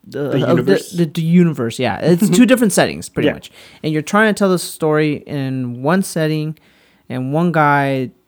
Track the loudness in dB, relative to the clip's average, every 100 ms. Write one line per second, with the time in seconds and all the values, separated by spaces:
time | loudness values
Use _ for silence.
0 | -12 -8 -4 -2 0 0 2 0 0 -4
1 | -4 -2 2 4 4 0 -6 -2 -4 -2
2 | 0 2 4 4 4 4 2 2 0 -2
3 | -8 -4 -2 -4 -14 -20 -20 -10 -4 -4
4 | 0 2 2 2 0 0 -4 -4 0 2
5 | 0 -2 -6 -6 -4 -4 -6 -4 0 0
6 | 0 -2 -2 -2 -4 -8 _ _ _ _
7 | _ -8 -4 0 0 2 4 4 2 -2
8 | -6 _